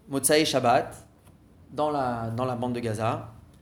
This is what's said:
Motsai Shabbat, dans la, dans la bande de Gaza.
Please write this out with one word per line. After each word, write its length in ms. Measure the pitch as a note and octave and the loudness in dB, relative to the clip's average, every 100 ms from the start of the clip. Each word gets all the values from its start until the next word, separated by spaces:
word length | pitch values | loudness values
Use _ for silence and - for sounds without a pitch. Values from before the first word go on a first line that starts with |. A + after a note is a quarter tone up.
| - | -6
Motsai 360 | C#3 B2+ D#3 | -2 4 4
Shabbat, 600 | D3+ C3+ B2 C3+ - - - _ - - - - - | 4 2 4 4 2 -8 -20 _ -20 -20 -20 -20 -14
dans 180 | C3+ D3+ | -4 -2
la, 400 | C#3+ B2+ A#2 A2+ | 0 -2 -2 -4
dans 140 | A#2 | -4
la 100 | B2+ | -4
bande 200 | A#2+ B2 | -2 -4
de 60 | A#2+ | -4
Gaza. 520 | A#2 G#2+ A2 D3 - - - - | -4 -2 -2 -4 -8 -18 -20 -20